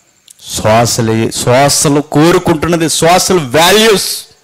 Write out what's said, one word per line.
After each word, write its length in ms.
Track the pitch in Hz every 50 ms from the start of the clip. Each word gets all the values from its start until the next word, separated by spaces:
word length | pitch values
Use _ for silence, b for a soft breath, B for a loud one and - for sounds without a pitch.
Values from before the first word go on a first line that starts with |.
| _ _ _ _ _ - - _ - - -
శ్వాసలే, 760 | - - 107 107 117 120 113 - - 113 110 113 113 113 -
శ్వాసలు 720 | - - - 120 120 131 143 139 - - - 156 143 147
కోరుకుంటున్నది, 880 | 143 - - 143 156 170 185 180 - 175 165 147 160 160 175 160 165 147
శ్వాసలు 480 | - - - 165 180 185 - - 190 175
values, 840 | 147 123 120 156 170 180 196 214 220 226 202 185 - - - - - - _ _